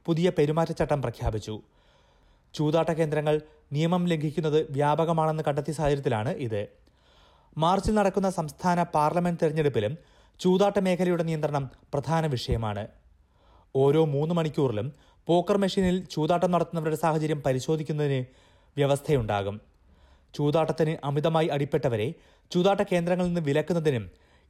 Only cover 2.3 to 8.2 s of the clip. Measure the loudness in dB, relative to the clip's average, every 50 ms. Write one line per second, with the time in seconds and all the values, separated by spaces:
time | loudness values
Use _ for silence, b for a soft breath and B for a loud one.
2.3 | b b b _ -6 -2 0 2 2 2 2 2 0 0 -2 0 0 0 0 0
3.3 | 0 0 -2 b b b b _ -2 -2 0 2 2 0 2 0 0 0 -2 -4
4.3 | -4 -2 -2 2 2 0 0 0 -2 0 2 2 2 2 2 0 2 2 0 0
5.3 | 0 -2 -2 -2 -2 -2 -4 -4 -4 -2 0 0 0 0 0 -2 -2 -2 -2 -4
6.3 | -4 -6 -6 -4 -4 -6 -6 -8 -12 _ _ b b b b b b b b b
7.3 | b b b b b -2 0 2 2 2 0 2 2 2 2 2 0 0